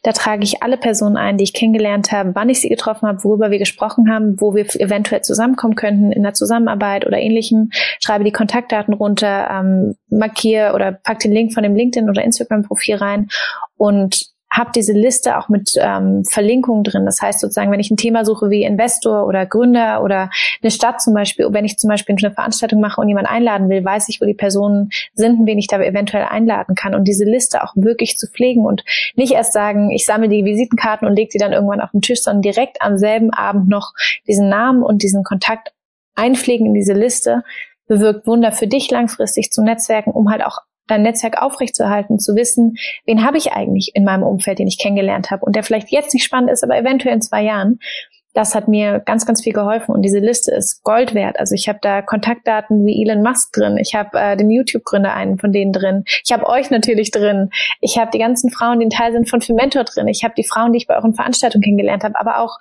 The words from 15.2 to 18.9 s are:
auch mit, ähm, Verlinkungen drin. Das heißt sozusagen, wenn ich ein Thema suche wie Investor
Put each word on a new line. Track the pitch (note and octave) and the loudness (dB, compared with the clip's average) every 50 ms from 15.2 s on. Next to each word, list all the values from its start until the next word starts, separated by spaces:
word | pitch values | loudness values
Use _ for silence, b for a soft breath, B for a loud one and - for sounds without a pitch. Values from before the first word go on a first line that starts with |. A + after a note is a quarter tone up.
| - B3 - | -2 -2 -2
auch | - - - | -2 0 0
mit, | G#3 G3 G3+ - - | 0 0 0 0 0
ähm, | - - G3+ G3 F#3+ F#3+ F#3+ F#3+ G3 F#3+ | 0 0 0 0 0 0 0 0 0 0
Verlinkungen | - - G#3+ G3+ G#3+ B3 C4 B3+ B3 A3+ G#3+ G#3 | -2 -2 0 2 2 2 2 2 0 0 0 0
drin. | G#3 G3+ F#3+ G3 | 0 0 0 0
Das | G3 F#3+ - | 0 -2 -2
heißt | G3+ G3+ G3+ - | -2 -4 -2 -2
sozusagen, | - G3+ - G#3 G3+ G3+ G3+ | -4 -4 -2 -2 0 0 0
wenn | G3+ | 0
ich | G3+ G#3 | 0 0
ein | G#3+ | 0
Thema | G#3 A3+ A#3 A3+ A3+ G#3+ | 0 0 0 0 2 2
suche | A3 G#3+ G#3+ G#3+ G3 | 0 0 0 0 0
wie | G#3 G#3 G#3 | 2 2 2
Investor | - G#3 G3 A#3 A#3+ | 0 0 0 0 0